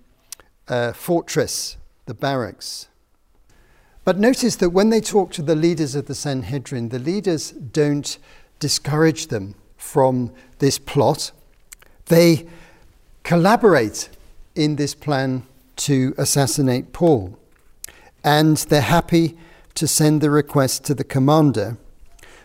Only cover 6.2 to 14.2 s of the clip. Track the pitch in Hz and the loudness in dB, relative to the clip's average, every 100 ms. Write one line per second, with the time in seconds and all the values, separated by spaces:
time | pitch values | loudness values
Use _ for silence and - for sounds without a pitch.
6.2 | 147 131 95 139 117 131 117 123 135 202 | -6 -6 -6 -8 -8 -8 -6 -6 -4 -4
7.2 | 190 156 - 302 131 156 147 147 143 - | -2 -4 -4 -14 -8 -2 0 0 -4 -12
8.2 | - - - - 143 - - 151 160 156 | -16 -20 -20 -8 -4 -4 -2 2 2 0
9.2 | - 110 98 101 _ - - 143 131 127 | -4 -8 -8 -16 _ -20 -6 2 2 2
10.2 | 120 - - - 139 - - 147 120 151 | -4 -10 -20 -2 -2 -2 -4 0 0 0
11.2 | - - _ _ _ - - - - 170 | -4 -14 _ _ _ -20 -20 -12 0 4
12.2 | 170 165 - - - _ _ _ _ _ | 6 4 -2 -20 -20 _ _ _ _ _
13.2 | - 170 180 233 220 151 110 - - - | -2 2 4 4 4 4 2 -4 -12 -16